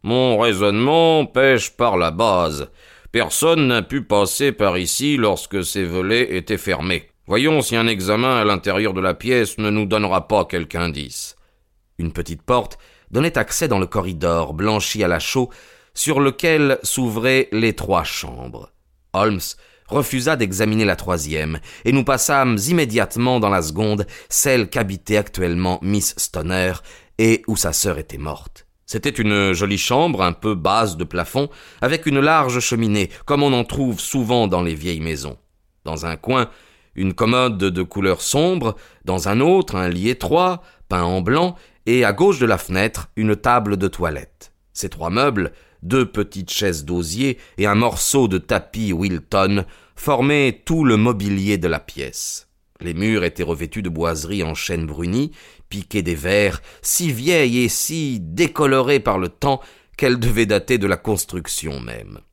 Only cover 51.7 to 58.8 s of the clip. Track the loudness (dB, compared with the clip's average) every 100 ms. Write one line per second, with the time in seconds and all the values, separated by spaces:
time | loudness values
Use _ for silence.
51.7 | -4 -6 -12 -12 -10 -10 -12 _ _ _
52.7 | _ -8 -2 0 0 0 -2 -4 -4 -6
53.7 | -6 -6 -2 -2 -2 -6 -4 -4 -4 -6
54.7 | -4 -6 -6 -4 -2 -4 -8 -20 -20 -14
55.7 | -14 -6 -4 -2 -4 0 2 2 -2 -12
56.7 | -10 -4 -2 -2 0 2 4 4 2 0
57.7 | 0 -4 -4 -4 -4 -6 0 0 2 4
58.7 | 4